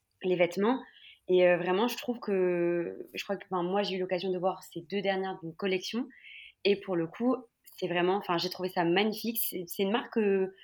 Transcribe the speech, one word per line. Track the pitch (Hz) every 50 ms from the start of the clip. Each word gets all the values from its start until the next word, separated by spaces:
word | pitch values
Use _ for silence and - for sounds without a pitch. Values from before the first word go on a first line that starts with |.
| _ _ _ - -
les | 185 180 170
vêtements. | 175 165 170 190 202 220 262 254 - - - - - - - - _ -
Et, | 180 185 180
euh, | 175 180 170
vraiment, | 175 180 185 190 220 247
je | 240 -
trouve | - - 240 233
que, | - - 202 190 185 180 180 175 175 170 175 175 170 185 - - - - -
je | 190 -
crois | - 202
que, | 180 - -
enfin, | 185 180
moi, | 175 175 185 202 208
j'ai | 180 185
eu | 185
l'occasion | 180 180 185 180 180 190
de | 180 180
voir | 170 190 180 - -
ces | - - 175
deux | 170 - 190 202
dernières, | 180 196 190 190 190 190 190 185 -
donc, | 165 165 -
collections. | - 202 185 185 185 - - 226 262 254 - - - - - - - - - _ -
Et | 196 202 208
pour | - - 185
le | 170 165
coup, | 165 - - 233 247 262 254 - - _ _ _ - - -
c'est | - 170
vraiment, | 175 175 175 180 185
enfin, | 202 196 - 180 165
j'ai | 165 180
trouvé | - - 180 185
ça | - 190 170
magnifique. | 165 170 190 208 220 202 214 - 220 240 - -
C'est, | - - 185 180 170
c'est | - - 202
une | 196
marque | 202 247 - - -
que | 233 214 202 196 190 190 190 190 -